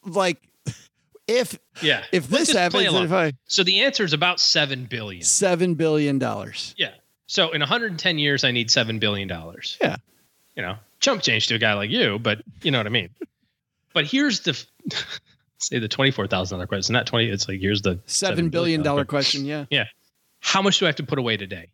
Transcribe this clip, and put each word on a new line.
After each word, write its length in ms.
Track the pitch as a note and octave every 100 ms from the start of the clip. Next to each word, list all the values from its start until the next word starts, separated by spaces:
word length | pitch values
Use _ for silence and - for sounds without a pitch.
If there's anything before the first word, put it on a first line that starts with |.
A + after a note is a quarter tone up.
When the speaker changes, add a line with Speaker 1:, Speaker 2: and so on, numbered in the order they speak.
| G3
Speaker 1:
Like, 360 | F3 F#3 E3+ _ _ - - - _ _ - -
if, 320 | A#3 A3+ - _ -
Speaker 2:
Yeah. 240 | E3 B2+ -
Speaker 1:
if 180 | F#3 B2+
Speaker 2:
Let's 160 | A3+ E4
Speaker 1:
this 60 |
Speaker 2:
just 180 | B3 F3
play 140 | - G3
Speaker 1:
happens, 20 |
Speaker 2:
along. 180 | D#3 E3
Speaker 1:
if 60 |
I 220 | F#3 D#3+ C3+ _
Speaker 2:
So 160 | -
the 180 | F#3 F#3+
answer 240 | C4+ C4+ G3
is 80 |
about 260 | E3 F3 F3
seven 460 | - E3 D3 C3 B2
billion. 380 | A#2+ G#2+ F#2
Speaker 1:
Seven 500 | - - G3 F3 F3+
billion 440 | E3 D#3+ D3+ D3 C#3
dollars. 560 | B2 G#2 A2 - - -
Speaker 2:
Yeah. 160 | D#3 - _ _ _
So 240 | - E3
in 100 | D#3+
a 40 | C#3+
hundred 260 | A3+ A3+
and 80 | E3
ten 180 | F#3 D#3+
years, 280 | D3 C#3 C3+
I 60 |
need 200 | B2 A#2
seven 260 | - A2 A2+
billion 300 | G#2 G2+ G2
dollars. 500 | E2+ E2 F2 - -
Speaker 1:
Yeah. 160 | C#4 - _ _ _ _ _ -
Speaker 2:
You 80 |
know, 140 | F2+ G2+ - _
chump 200 | - A3+
change 240 | - A2 -
to 80 | A#2
a 40 |
guy 160 | A2 G#2
like 160 | G#2
you, 260 | G#3 D#3+ G#2
but 240 | A2+ G#2 - -
you 80 | -
know 80 | C3
what 80 | G#2
I 20 |
mean. 200 | A#2 F2+
<laughs> 800 | _ - _ _ _ _ _ _
But 120 | F3 D3
here's 340 | C4 D4 G3+
the 120 | -
f-, 680 | C3+ - _ - - - - _ _
<laughs> 180 | _ _
say 200 | - B2+
the 80 | A2
twenty-four 400 | - C3+ C3 G2+
thousand 300 | F#2 F#2 F#2+
dollar 100 | F2+
question, 260 | G2+ F#2+
not 140 | A#2 A2+
twenty. 220 | A#2+ A2+
It's 180 | G2+ -
like, 120 | F#2+
here's 220 | G2 G#2
the 180 | G2+ F2+ -
Speaker 1:
Seven 440 | - F#3+ - E3+
billion 340 | E3+ E3+ D#3+
dollar 220 | D3 C#3+ C#3
Speaker 2:
question. 360 | C#3+ C3+ C#3+
Speaker 1:
question, 40 | C#3
yeah. 180 | D3+ C#3
Speaker 2:
Yeah. 180 | C#3+ G#2 - _ _ _ _
How 220 | - F#3+
much 180 | G3 F#3+
do 60 | F3+
I 40 |
have 60 | D3
to 60 |
put 160 | D3 C#3
away 160 | A#2+ G#2+
today? 320 | G2 F#2 E2